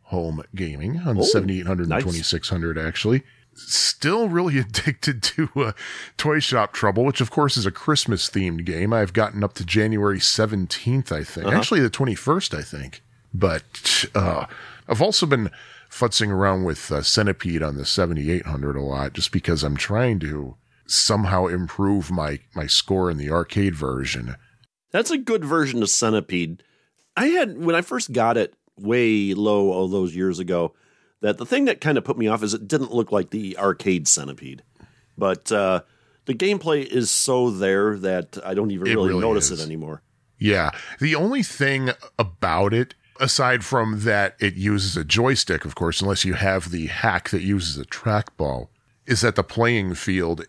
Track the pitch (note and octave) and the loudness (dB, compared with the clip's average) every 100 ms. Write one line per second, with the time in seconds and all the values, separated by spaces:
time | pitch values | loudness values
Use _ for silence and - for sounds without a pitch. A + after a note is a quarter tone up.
0 | - F2+ E2 D#2 - F#2+ F2 C#2+ F2 D#3+ | -6 -4 -2 -6 -8 -8 -8 -6 -6 -4
1 | F3 G#2 - A2 F#2+ F#2+ F2 F#2 E2+ F2+ | -2 0 2 2 2 -2 -2 0 0 0
2 | A2 E2+ D#2+ E2 - F2+ E2 D#2+ D#2+ - | 0 -2 -2 -2 -2 -2 -2 -2 -4 -2
3 | G#2+ C3 - _ _ - - - - - | 2 2 0 _ _ -18 -4 0 0 0
4 | C#3 G#3 A3 E3+ F3+ C#3 A#2 A2 - C#3 | 0 2 2 2 2 2 0 -2 -2 -2
5 | D3+ B2+ - - - - A#2 - - - | -2 -2 -2 -2 -2 0 -2 -2 -10 -14
6 | - - D3+ D3+ C#3+ B2 G#2 - G#2+ F#2+ | -14 -4 0 2 2 2 2 2 2 4
7 | C3 C3+ A#2+ - C#3+ B2+ G2 - - D3+ | 2 2 0 2 2 2 -2 -2 0 0
8 | - G2+ - G2+ F#2+ E2 E2+ E2 G2 A2+ | 2 0 0 -2 -2 -2 -4 -2 2 2
9 | G2+ F#2+ G#2+ G#2 G2+ - F2 G#2+ G#2+ G#2+ | 2 2 0 0 -2 -2 -2 2 2 2
10 | G2+ F#2+ - - A2 G#2+ F2+ - - C3+ | 0 2 0 2 2 0 -2 -4 0 0
11 | B2+ D2+ D2+ - F2+ F#3 G3+ G#3 B2 - | 0 -4 -6 -6 0 2 2 2 2 0
12 | C3+ G2 - E3+ - D#2+ C#2 D2 C2 - | -2 -2 0 0 -2 -6 -10 -12 -12 -14
13 | _ _ _ - F#2+ D#2+ - - - - | _ _ _ -2 0 0 -6 -6 -2 0
14 | - G#2 F2 D#2 - - - - - A2 | 0 0 0 0 -6 -12 -20 -14 -4 2
15 | F3+ - E3 C#3 G#2 - - - - - | 4 4 2 2 0 -6 -20 -20 -14 -2
16 | A#2 - G#2+ F#2+ G2 F#2+ F2+ D2+ - D2 | 0 2 0 2 2 2 0 -2 -4 -2
17 | D2 - G2+ F#2 F2+ E2 D#2 C#2+ C#2 - | 2 2 2 0 -2 -2 -2 -4 -2 0
18 | F2 D#2+ D2 F2 - D2 C#2 C#2 C#2 C2+ | 0 0 0 0 -2 -4 -2 -2 -2 -2
19 | C#2 - - F#2 - E2 D2 C#2+ - G#2 | -4 -4 -2 -2 0 0 0 -2 0 0
20 | B2 G#2 D2+ D2+ C2+ - _ _ - - | 2 0 -2 -6 -8 -12 _ _ -2 0
21 | - G#2+ G2 F#2 F#2 F2+ F2 - G2+ G2+ | 2 2 2 2 2 0 -4 0 2 2
22 | D#2 F2+ D2+ C#2+ _ - D2+ - - F#2+ | 0 -2 -2 -4 _ -8 0 0 2 0
23 | F2+ D#2 C#2+ E2 E2+ - G2 D#2+ C#2 B1+ | 0 0 0 0 0 0 0 0 -4 -4
24 | C2 B1+ A#1+ B1+ _ _ _ _ _ F3+ | -4 -6 -8 -12 _ _ _ _ _ -2
25 | A#3 D#4+ B3 A3+ D3+ E3 C#3+ A#2+ G#2 - | 0 -2 -2 -2 0 0 2 0 0 2
26 | A2+ A2 - F2+ E2 E2+ _ _ _ _ | 2 2 0 -4 -4 -6 _ _ _ _
27 | _ - C4 F4 B3+ C#3+ E3 E3 F3+ B3 | _ -2 2 2 0 -2 0 0 0 -4
28 | A3+ B2+ A2+ A#2 G2+ _ _ - G2+ B2 | -2 2 2 4 0 _ _ -10 0 2
29 | A#2 G#2+ G2+ F#2+ G#2 G#2 G2 F#2 F#2 G2 | 4 2 2 0 2 4 4 2 0 0
30 | F#2 E2 F#2+ E2+ F2+ F2+ E2 - _ _ | -2 -2 -2 -2 -2 0 -2 -4 _ _
31 | _ _ G#2 G#2+ A#2+ C4 C#4 - D#3 C#3 | _ _ -2 -2 0 2 2 2 2 0
32 | - A#2+ A2 A2 G#2+ G#2+ G#2 - B2+ A#2 | 0 0 0 0 -2 -4 -2 -2 0 -2
33 | A2 G#2 F#2 A2 G2+ F#2 G2 F#2 G2+ F#2 | 0 0 -2 -4 -6 -2 0 0 2 2
34 | D2 - C#2 C#2+ - C2 _ _ - _ | 2 0 -2 -12 -14 -16 _ _ -20 _
35 | _ - G2 F#2 - G#2+ G2 F#2 - _ | _ -2 -2 0 -2 0 2 0 -2 _
36 | _ _ - A#2+ F#3+ G3+ E3 D3 C3+ B2 | _ _ -6 -2 0 0 0 -2 0 0
37 | A2 - - B2+ B2 G2 G2 G2 G#2+ G#2 | 0 0 2 2 2 2 2 4 2 0
38 | F#2+ F#2 E2 - F#2 F#2+ G#2+ F#2+ G2 A2 | -2 -2 -4 -10 -6 -2 -2 -2 0 2
39 | F#2+ F#2 A2 G#2+ - E2+ D#2 D#2+ D#2 D2+ | 2 2 2 2 0 -2 -8 -8 -10 -12
40 | _ _ _ - G#2+ G2 D2+ - - - | _ _ _ -2 2 2 2 -4 -10 -4
41 | D3+ D3+ F#3+ C4+ G3+ - C#3 C3+ B2+ B2 | 0 2 2 0 -2 0 0 0 -2 -4
42 | - - G#2 E2+ G2 E2 G2 A2+ B2+ - | -8 -4 -4 -2 0 2 2 2 0 -6
43 | _ - C3 - B2+ B2 - C3 A2 G#2+ | _ -4 -2 2 2 0 0 0 0 0
44 | G#2+ G#2 G2 - G2+ F#2 G2+ G2+ F#2+ E2+ | 0 2 0 0 -2 0 0 2 0 -2
45 | D2 G#2 A#2+ C#3 - E2 D2+ - E2+ E2 | 0 2 2 2 0 -2 -4 -4 -2 0
46 | G2 G2 F#2+ F2+ G2 F#2+ F2 F2 D#2+ - | 0 0 0 0 2 2 0 -6 -4 -2
47 | A2+ F2+ - F#2 F#2 G2 E2 C#2 C2 - | 0 0 0 -2 0 0 0 -6 -8 -6
48 | - G#2 - - D2+ B1+ A1 _ _ _ | 0 0 -2 -4 -4 -4 -8 _ _ _
49 | - A2 A#2 G#2 F#2 - A#2 A#2 F#2+ E2+ | -2 2 2 2 -2 2 2 2 0 -4
50 | - F#2 E2+ E2 | -2 0 0 -2